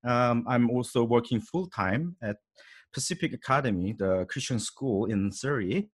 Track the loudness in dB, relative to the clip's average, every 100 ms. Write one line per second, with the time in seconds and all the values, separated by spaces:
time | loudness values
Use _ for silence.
0 | 2 4 4 2 2 2 4 2 0 0
1 | 4 4 2 -2 -2 -6 -6 -2 0 0
2 | -2 -6 -8 -8 _ _ -20 -20 _ -8
3 | -6 -4 -6 -6 0 0 2 0 -2 -2
4 | 0 0 -2 -6 -4 -4 -6 -6 -2 0
5 | 0 0 -2 -4 -4 -2 -2 -2 -4